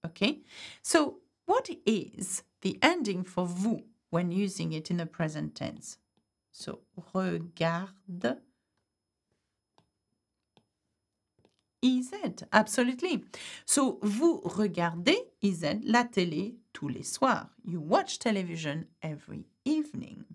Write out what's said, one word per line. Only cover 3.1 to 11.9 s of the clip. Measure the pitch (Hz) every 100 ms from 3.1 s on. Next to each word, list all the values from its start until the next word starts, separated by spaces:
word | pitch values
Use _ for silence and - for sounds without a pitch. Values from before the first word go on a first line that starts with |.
| 180
for | 185 - 180
vous | 175 208 220 - _ _
when | 165 175
using | 180 202 185 165
it | 156 156
in | 175
the | 165
present | - 160 151 151 -
tense? | 139 151 - - _ _ _ _ _
So, | - - - _ - -
regarde, | 185 185 170 170 - 165 170 190 190 - 175 233 285 _ _ _ _ _ _ _ _ _ _ _ _ _ _ _ _ _ _ _ _ _ _ _ _ _ _ _ _ _ _ _ _ _ _
is | 254